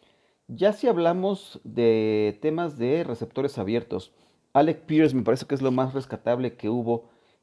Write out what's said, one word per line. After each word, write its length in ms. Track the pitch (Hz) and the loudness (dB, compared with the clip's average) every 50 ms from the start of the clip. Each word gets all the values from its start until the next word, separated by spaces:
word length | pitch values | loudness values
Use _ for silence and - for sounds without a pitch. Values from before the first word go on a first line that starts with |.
| _ _ _ _ _ _ _ _ _ - | _ _ _ _ _ _ _ _ _ -14
Ya 240 | 123 113 175 208 | -4 0 0 0
si 160 | 208 208 - 247 | 0 2 0 0
hablamos 720 | 220 170 170 170 170 185 185 196 202 190 - - - - | 2 2 2 2 0 0 -2 -2 -4 -4 -8 -14 -20 -20
de 760 | - 113 110 120 120 113 113 110 110 110 107 107 107 104 104 - | -18 -8 -2 2 4 4 4 4 2 2 2 2 2 0 0 -2
temas 380 | - 156 156 165 175 165 147 135 | -2 -2 -2 -2 -4 -6 -4 -4
de 260 | 117 123 147 165 170 | -2 0 0 0 -2
receptores 540 | 135 120 - 151 151 - - 135 135 - 123 | -4 -6 -8 -8 -8 -4 -4 -4 -4 -4 -4
abiertos, 540 | 98 95 113 117 117 - - 95 - - _ _ _ _ _ _ _ _ | -4 -2 -2 -2 -4 -4 -8 -10 -10 -12 _ _ _ _ _ _ _ _
Alec 280 | - 135 147 160 151 - - | 2 4 4 4 2 -2 -4
Pierce 280 | - 156 156 160 151 131 | 0 2 4 4 4 4
me 80 | 131 | 2
parece 240 | 110 107 117 131 - | 0 0 0 0 -2
que 80 | - 143 | -4 -4
es 80 | 131 | -2
lo 80 | 135 131 | -2 0
más 220 | 127 127 131 131 127 | 0 0 -2 -2 -4
rescatable 640 | 139 123 - - 107 - - 120 123 127 120 - | -6 -8 -8 -10 -6 -2 -2 -2 -2 -2 -6 -6
que 140 | - - 107 | -6 -4 -4
hubo 400 | 113 123 117 117 117 117 - - _ _ _ _ _ _ | -2 -2 -2 -2 -2 -2 -4 -10 _ _ _ _ _ _